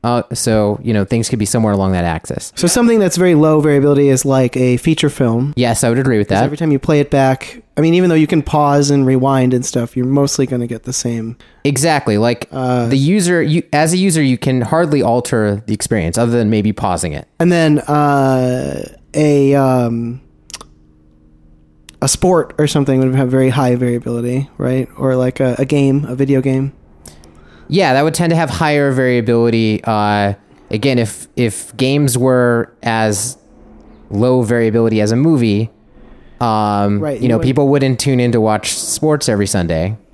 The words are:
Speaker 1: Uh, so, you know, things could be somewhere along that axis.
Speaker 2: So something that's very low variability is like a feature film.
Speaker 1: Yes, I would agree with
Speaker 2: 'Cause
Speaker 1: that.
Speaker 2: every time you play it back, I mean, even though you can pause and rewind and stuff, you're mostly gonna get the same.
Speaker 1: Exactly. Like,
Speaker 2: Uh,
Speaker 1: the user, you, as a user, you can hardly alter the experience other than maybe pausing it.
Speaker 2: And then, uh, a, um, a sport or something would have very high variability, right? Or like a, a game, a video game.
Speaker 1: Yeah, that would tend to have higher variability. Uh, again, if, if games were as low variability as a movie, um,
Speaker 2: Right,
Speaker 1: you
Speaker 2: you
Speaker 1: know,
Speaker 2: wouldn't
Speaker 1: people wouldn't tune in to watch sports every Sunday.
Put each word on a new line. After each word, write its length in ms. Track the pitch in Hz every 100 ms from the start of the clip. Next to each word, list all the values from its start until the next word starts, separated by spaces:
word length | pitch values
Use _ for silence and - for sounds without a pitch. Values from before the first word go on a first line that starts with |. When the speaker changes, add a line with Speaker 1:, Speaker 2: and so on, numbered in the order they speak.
Speaker 1:
Uh, 200 | 117 120 -
so, 440 | 117 - 110 104 104
you 100 | -
know, 100 | 110
things 280 | 95 117 113
could 80 | 117
be 80 | 104
somewhere 260 | 120 110
along 200 | 101 95
that 120 | 92
axis. 480 | 87 82 - - - -
Speaker 2:
So 100 | 175
something 320 | 247 240 226
that's 180 | 190 175
very 180 | 180
low 260 | 160 156 156
variability 500 | 147 143 143 143 143
is 160 | 131 143
like 280 | 135 123
a 220 | 131 127 123
feature 320 | - 160 147
film. 460 | - 123 117 135 147
Speaker 1:
Yes, 260 | 120 117
I 60 | 123
would 100 | 117
agree 200 | 131 113
with 100 | 101
Speaker 2:
'Cause 120 | 95
Speaker 1:
that. 40 |
Speaker 2:
every 140 | 135 147
time 120 | 165
you 80 | 139
play 220 | - 151
it 100 | 143
back, 520 | 143 135 131 - - - -
I 20 |
mean, 140 | 160
even 160 | 175 185
though 40 |
you 120 | 160 151
can 160 | 165
pause 480 | - 156 147 143 143
and 160 | 143 131
rewind 480 | 131 131 135 127
and 100 | 127
stuff, 320 | 127 127 117 -
you're 80 |
mostly 400 | 127 143 143 -
gonna 220 | 131 127 120
get 160 | 117
the 100 | -
same. 460 | 127 120 117 113 117 - _
Speaker 1:
Exactly. 540 | 139 131 160 151 - 104
Like, 300 | 113 120 -
Speaker 2:
Uh, 360 | 135 127 123 117
Speaker 1:
the 100 | 135
user, 420 | 139 208 175 175
you, 220 | 151 156 -
as 220 | 147 160
a 20 | 180
user, 260 | 196 160
you 140 | 139 123
can 240 | - 131
hardly 400 | 113 165 170 147
alter 640 | 117 120 120 120 107 101 107
the 60 |
experience 460 | 107 - 113 82 101
other 140 | 117
than 180 | 120 107
maybe 240 | 110 104
pausing 400 | 101 107 90 87
it. 120 | 73 - _
Speaker 2:
And 100 | 170
then, 280 | 175 160 147
uh, 1080 | - 147 147 143 135 131 127 127 139 - - - _
a, 400 | - 151 143 139
um, 680 | 139 135 127 120 117 117 123 _ _ _ - - - _ _ _ _ _ _ - - _ _ - -
a 60 | 127
sport 440 | - 185 180 - -
or 80 | 151
something 340 | 156 139 131
would 140 | 131
have 160 | 131 127
very 180 | 131 131
high 260 | 131 131
variability, 760 | 123 123 120 - 117 120 127 139 -
right? 280 | 127 131 127 -
Or 180 | 135 127
like 240 | 127 -
a, 140 | 131 120
a 60 |
game, 400 | 135 147 139 135
a 100 | 147
video 280 | 127 135 139
game. 300 | 135 131 135 - - - - - - - - - -
Speaker 1:
Yeah, 280 | 170 170
that 100 | 131
would 80 | 156
tend 160 | 147 170
to 80 | 165
have 140 | 160
higher 420 | - 160 147 139
variability. 880 | 131 127 123 113 117 117 113 110 107
Uh, 500 | - 110 104 104 101 101 _ - -
again, 280 | 110 135 123
if, 300 | 113 - -
if 400 | - 120 - - 113
games 400 | 131 143 143 120
were 520 | 131 127 123 117 - _
as 560 | - 113 110 101 107 - _ - - - - - -
low 320 | 101 123 127
variability 580 | 113 120 113 110 113 107
as 120 | 104
a 40 | 117
movie, 540 | 151 151 117 104 113 _ _ - - - - -
um, 580 | 120 107 107 101 101 101
Speaker 2:
Right, 160 | 151 127
Speaker 1:
you 60 |
Speaker 2:
you 60 | 123
Speaker 1:
know, 80 | 117
Speaker 2:
wouldn't 100 | 127
Speaker 1:
people 200 | 139 139
wouldn't 300 | 143 135 127
tune 220 | 139 131
in 120 | 120
to 80 | 117
watch 340 | 107 107 -
sports 560 | - - - 156 151 131
every 160 | 104 101
Sunday. 500 | 98 85 82 90 110 _